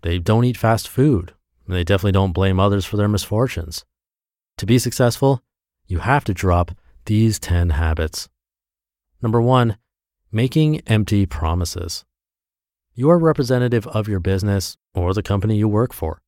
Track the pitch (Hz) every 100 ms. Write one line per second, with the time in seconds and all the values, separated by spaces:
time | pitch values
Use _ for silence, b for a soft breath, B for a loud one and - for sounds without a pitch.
0 | - 87 85 110 123 120 113 113 - -
1 | 147 110 87 _ _ _ - 92 85 98
2 | 104 95 95 87 98 95 98 101 92 104
3 | 104 104 - 107 127 - 80 - _ _
4 | _ _ _ _ _ - 98 123 123 -
5 | 123 - 135 135 _ _ _ _ _ 90
6 | 101 139 - 92 95 87 87 - _ _
7 | - 107 113 101 - 87 85 73 82 80
8 | 80 - - _ _ _ _ _ _ _
9 | _ _ 113 117 120 127 117 104 _ _
10 | _ _ _ 107 127 160 156 151 - 110
11 | 101 101 98 - 80 85 85 92 87 -
12 | _ _ _ _ _ _ _ _ _ -
13 | 135 170 160 147 127 127 123 117 104 110
14 | 107 98 87 95 101 98 - - _ -
15 | 87 98 98 101 104 107 107 107 123 -
16 | 82 -